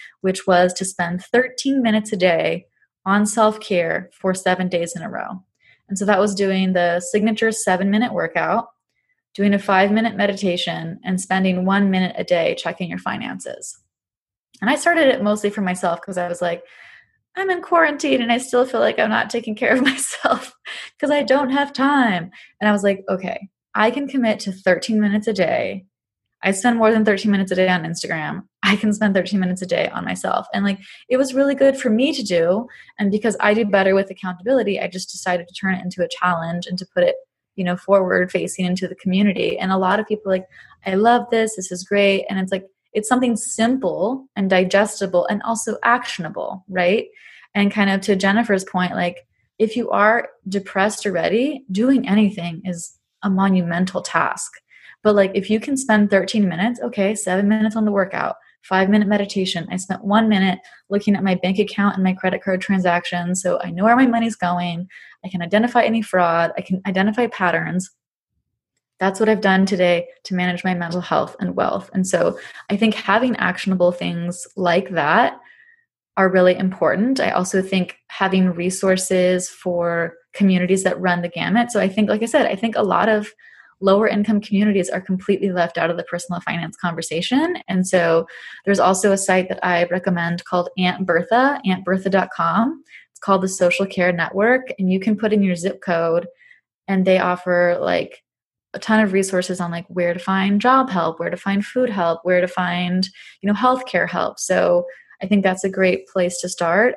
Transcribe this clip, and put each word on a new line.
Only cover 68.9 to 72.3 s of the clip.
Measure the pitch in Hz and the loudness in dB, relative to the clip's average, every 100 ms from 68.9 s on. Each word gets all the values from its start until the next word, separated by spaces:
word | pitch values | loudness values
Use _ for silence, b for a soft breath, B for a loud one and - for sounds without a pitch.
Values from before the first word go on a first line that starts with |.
| - | -4
That's | 190 190 | -2 2
what | 220 | 2
I've | 214 | 2
done | 202 190 196 | 4 4 2
today | 190 180 175 175 B | 2 2 0 -2 B
to | - 185 | -6 -2
manage | 180 175 | -2 -2
my | 185 | -2
mental | 180 170 175 | -4 -4 -6
health | 175 156 180 - | -2 -2 -2 -4
and | 180 180 | -4 -2
wealth. | - - - | -2 -2 -4
And | 190 185 | -4 0
so | 175 - | 0 0